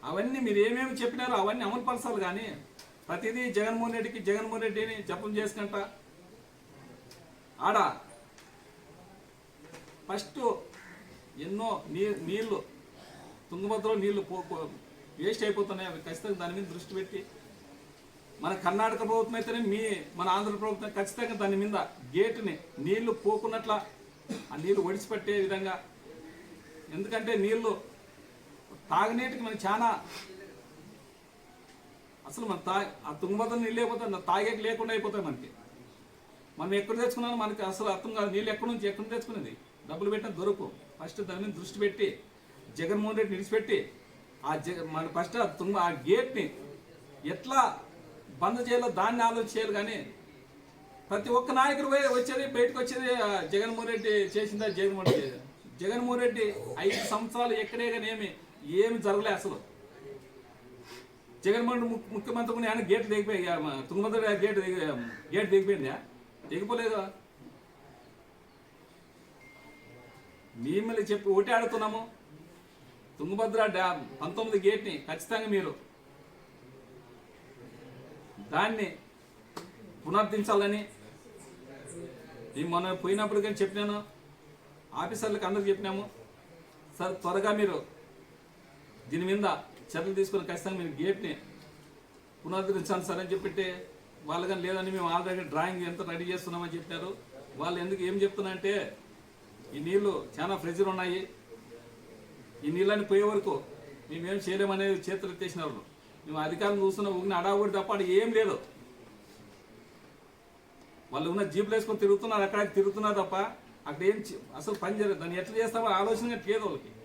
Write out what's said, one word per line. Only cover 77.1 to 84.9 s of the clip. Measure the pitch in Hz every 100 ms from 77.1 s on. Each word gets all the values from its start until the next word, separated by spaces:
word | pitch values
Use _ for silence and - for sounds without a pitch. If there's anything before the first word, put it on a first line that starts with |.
| - - - - - - - - - - - - - 104
దాన్ని | 151 202 220 190 160 - - - - - - - - - - 156
పునరుద్ధరించాలని | 196 208 214 202 202 202 208 208 - - - - - - - - - - 170 170 - - - 117 131
మేము | 170
మొన్న | 170 185
పోయినప్పుడు | 185 180 202 214 208
కానీ | 208 202
చెప్పినాను, | 196 196 208 208 208 - - - - - - - -